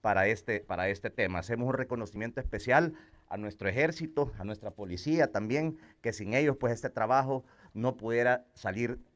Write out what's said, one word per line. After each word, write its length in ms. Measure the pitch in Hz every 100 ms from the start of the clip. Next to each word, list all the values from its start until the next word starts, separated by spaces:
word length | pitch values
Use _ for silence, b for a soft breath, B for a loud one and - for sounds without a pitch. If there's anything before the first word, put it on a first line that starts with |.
para 240 | 107 98 98
este, 340 | 110 - 107
para 300 | - 90 95
este 220 | 101 113
tema. 260 | - 95 90
Hacemos 300 | 95 117 123
un 80 | 131
reconocimiento 640 | 127 120 101 104 113 123
especial 540 | - 104 123 135 165 160 B B _
a 80 | 98
nuestro 320 | 107 - 98
ejército, 640 | 107 156 - 160 143 139 107
a 40 |
nuestra 280 | 95 107 107
policía 600 | 90 98 87 147 160 143
también, 460 | 101 107 139 160 156 B B
que 120 | 120
sin 200 | 107 101
ellos, 240 | 123 147 131
pues, 140 | 120
este 160 | 117 131
trabajo 560 | - 110 131 131 127 - B B 107
no 200 | 123 127
pudiera 480 | 110 117 120 123 - -
salir 420 | 101 95 120 123 -